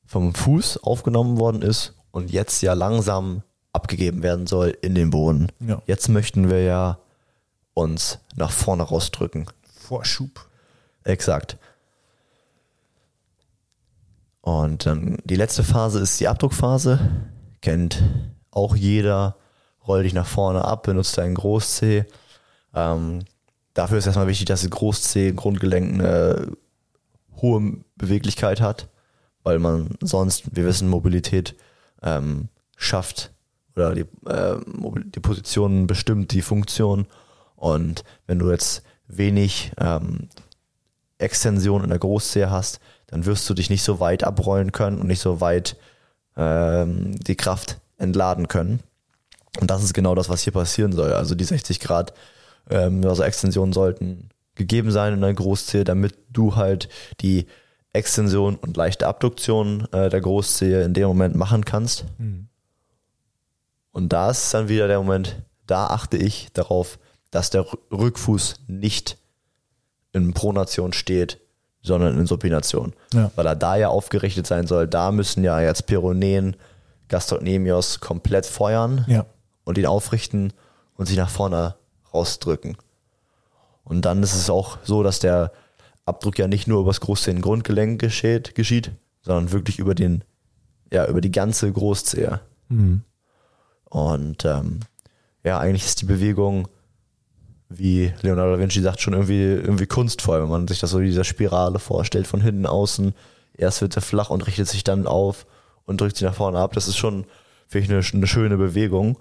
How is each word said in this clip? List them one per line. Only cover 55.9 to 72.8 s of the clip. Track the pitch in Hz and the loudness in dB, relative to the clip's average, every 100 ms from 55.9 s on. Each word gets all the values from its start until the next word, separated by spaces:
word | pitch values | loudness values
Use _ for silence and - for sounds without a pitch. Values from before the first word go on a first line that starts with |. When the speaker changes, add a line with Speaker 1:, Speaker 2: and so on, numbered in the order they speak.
| 92 98 - - | 2 0 -4 -6
Speaker 1:
du | 117 107 107 | 0 2 2
halt | 98 92 - - - - | 0 0 -4 -16 -20 -4
die | 95 92 85 - _ _ _ | 0 0 0 -10 _ _ _
Extension | 107 - - 104 98 101 98 | -4 -2 0 2 2 0 -2
und | 82 85 | -4 -2
leichte | 85 95 - | -2 0 -2
Abduktion, | - 123 - - 110 104 104 110 | 0 -2 -2 -2 0 0 -2 -2
äh, | 95 95 | 0 0
der | 95 | 0
Großzehe | 92 101 - - 95 92 | 0 0 0 0 2 2
in | 87 | 2
dem | 90 98 | 2 2
Moment | 92 92 - | 2 2 2
machen | 101 110 | 0 0
kannst. | 104 104 117 - - - | 0 -2 -2 -4 -8 -10
Speaker 2:
Mhm. | 110 92 107 _ _ _ _ _ _ _ _ _ _ _ _ _ _ | -8 -10 -14 _ _ _ _ _ _ _ _ _ _ _ _ _ _
Speaker 1:
Und | 92 87 | -4 0
da | 85 101 | 2 2
ist | 127 - | 0 0
dann | 110 107 | 0 0
wieder | 110 101 | 2 2
der | 101 | 2
Moment, | 95 95 95 98 - _ - | 2 0 -2 -8 -14 _ -2
da | 95 - | 0 0
achte | 117 - 98 | -2 -2 -2
ich | 104 - - | -2 -2 -6
darauf, | - - 90 87 - _ _ _ 95 | -4 0 0 -2 -8 _ _ _ -4
dass | - | 0
der | 95 - | 0 -2
Rü-, | - - | -8 -8
Rückfuß | 104 120 - 110 101 - - 131 | -2 -2 0 0 0 0 -6 -12
nicht | 95 110 - - - _ _ _ _ _ _ _ _ _ | -4 -4 -4 -6 -12 _ _ _ _ _ _ _ _ _
in | 92 87 | 0 0
Pronation | - 104 98 92 - 90 | 0 0 0 -2 -2 -2
steht, | - - 90 87 - _ _ _ _ | -4 -2 0 0 -6 _ _ _ _
sondern | - 90 85 65 | 0 2 2 2
in | 85 | 0
Supination. | 87 87 78 - - | 0 0 0 -2 -4